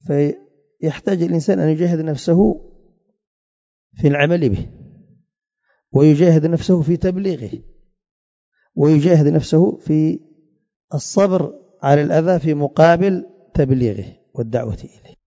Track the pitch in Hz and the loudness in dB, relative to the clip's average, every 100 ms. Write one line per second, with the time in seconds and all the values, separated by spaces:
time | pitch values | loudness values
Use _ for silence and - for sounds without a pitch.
0 | - 143 147 - _ _ _ _ 160 - | -4 -2 -2 -4 _ _ _ _ -8 -6
1 | - 190 170 170 147 190 156 156 175 165 | -6 -2 -2 -2 -2 0 0 0 0 -2
2 | 160 143 - 170 214 - - - _ _ | -4 -6 0 2 2 0 -10 -20 _ _
3 | _ _ _ _ _ _ _ _ _ - | _ _ _ _ _ _ _ _ _ -2
4 | 151 143 147 175 143 95 - - - - | 0 0 0 0 0 -2 -8 -16 -20 -20
5 | _ _ _ _ _ _ _ _ _ 135 | _ _ _ _ _ _ _ _ _ 2
6 | 151 147 170 160 156 170 - 180 147 175 | 4 4 4 4 2 -4 0 0 0 -2
7 | 185 185 196 156 107 113 - _ _ _ | -2 -4 -6 -6 -10 -14 -16 _ _ _
8 | _ _ _ _ _ _ _ - 147 156 | _ _ _ _ _ _ _ -2 2 4
9 | 151 165 147 160 - 156 190 - - 156 | 4 4 4 0 0 2 2 0 -4 -2
10 | 156 - _ _ _ _ _ _ _ 151 | 0 -4 _ _ _ _ _ _ _ -10
11 | - - 196 185 151 - _ _ 139 147 | -4 -2 0 0 -4 -8 _ _ 0 0
12 | 151 160 165 180 160 147 143 - 160 170 | 2 0 0 -2 -2 -2 -4 2 4 4
13 | 196 185 - _ _ - 139 131 120 101 | 2 -2 -6 _ _ -2 0 0 0 -4
14 | 92 - _ - 117 117 117 101 - _ | -12 -18 _ -10 -6 -6 -6 -10 -12 _
15 | _ - | _ -20